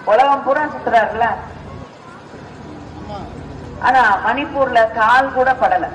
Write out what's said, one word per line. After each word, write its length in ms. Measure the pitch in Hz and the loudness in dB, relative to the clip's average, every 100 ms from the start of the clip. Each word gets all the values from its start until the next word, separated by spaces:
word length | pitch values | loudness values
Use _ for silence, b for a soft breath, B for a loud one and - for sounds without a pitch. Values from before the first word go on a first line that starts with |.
உலகம் 380 | - 214 277 277 | 4 4 4 2
பூரா 220 | 254 285 | 2 0
சுத்துறாருல. 600 | 294 254 254 226 208 220 226 202 - - - - - - - - - - - - - - - - 196 202 175 - - - - - | -2 -4 0 2 2 0 -2 -2 -10 -16 -16 -16 -18 -20 -20 -20 -20 -20 -18 -18 -16 -16 -16 -16 -14 -12 -12 -14 -14 -14 -14 -2
ஆனா 520 | - 262 226 190 220 | 2 4 4 2 0
மணிப்பூர்ல 600 | 254 311 277 254 233 226 | -2 -4 -2 2 2 2
கால் 400 | 233 220 254 269 | 2 4 4 2
கூட 200 | 254 254 | 0 0
படல. 360 | 254 208 175 - | 2 2 0 -2